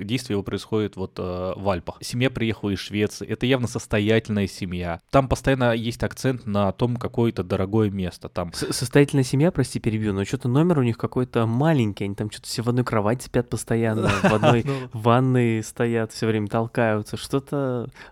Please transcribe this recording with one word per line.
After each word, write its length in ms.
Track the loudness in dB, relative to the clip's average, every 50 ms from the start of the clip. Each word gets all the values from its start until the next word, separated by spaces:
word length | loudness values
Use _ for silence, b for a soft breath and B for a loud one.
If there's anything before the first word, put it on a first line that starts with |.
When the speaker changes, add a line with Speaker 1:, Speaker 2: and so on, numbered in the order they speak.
| -4
Speaker 1:
действие 300 | -4 -4 -4 -4 -2 -4
его 60 | -4 -2
происходит 540 | -4 -6 -6 -6 -4 -2 -2 -2 -2 -4
вот, 180 | -6 -8 -8 -8 -8
э, 340 | -6 -6 -4 -4 -4 -4 -4
в 120 | -4 -2 -2
Альпах. 300 | -2 -2 -4 -10 -12 -12
Семья 300 | -10 -8 -4 -2 -2 -2
приехала 400 | -2 -2 -2 -2 -2 -2 -2 -2
из 80 | -2 -2
Швеции, 480 | -4 -4 -2 0 0 -2 -2 -6 -8
это 180 | -8 -6 -2 0
явно 180 | 2 2 2 0
состоятельная 800 | -2 -4 -6 -6 -2 0 0 2 4 4 2 2 0 0 0 0
семья. 540 | -2 -2 -6 -8 -6 -6 -6 -6 -6 -6 -8 _ _
Там 180 | 2 2 4 2
постоянно 440 | 0 -2 2 0 2 2 2 2 2
есть 280 | 0 -2 -4 -4 -2 -4
акцент 440 | -4 -4 -2 -2 -2 -2 -2 -4
на 240 | -2 0 2 2 2 0
том, 240 | 0 -2 -2 -2
какое 340 | -2 -6 -4 -2 0 0 0 0
это 100 | -2 -4
дорогое 460 | -2 0 -2 0 2 2 2 2 2
место. 380 | 2 -2 -4 -4 -6 -8 -12 -10
Там 240 | -6 -6 -6 -6 -6
Speaker 2:
С-, 180 | -6 -6 -4 -4
состоятельная 520 | -4 -2 2 4 4 4 4 4 0 0
семья, 260 | 2 2 2 2 2 2
прости, 280 | 0 -2 -2 -2 -4
перебью, 320 | -2 -2 -2 0 0 0 0
но 100 | 0 -2
чё-то 240 | -2 -2 -4 0 2
номер 300 | 4 4 4 4 4 2
у 40 | 2
них 140 | 0 0
какой-то 500 | -2 -4 -4 -2 -2 -2 0 0 0 0
маленький, 580 | 2 2 2 2 4 4 4 2 0 0 -4 -6
они 100 | -6 -4
там 140 | -4 -6 -6
чё-то 160 | -6 -10 -12
все 160 | -10 -6 -4 -2
в 60 | 0
одной 160 | 0 0 0
кровати 400 | 0 0 0 2 0 0 -2 -4
спят 220 | -4 -2 -2 -2 -2
постоянно, 580 | -4 -6 -4 -2 0 0 2 0 0 0 2 0
в 240 | 0 2 2 2 4
одной 280 | 4 6 6 4 4 4
Speaker 1:
<laughs> 20 |
Ну. 240 | 0 -4 -4 -6 -8 -6
Speaker 2:
ванной 680 | 0 4 4 6 6 6 4 4 4 4 2 2 0 -2
стоят, 500 | -6 -4 -2 -2 0 0 0 -2 -4 -4
всё 140 | -2 0
время 220 | 0 0 0 0 0
толкаются, 680 | 0 -2 -2 0 0 0 2 2 2 0 -2 -4 -8 -10
что-то 720 | -8 -2 -4 -4 -2 -2 -4 -4 -2 -2 -2 -4 -6 -8 B B B B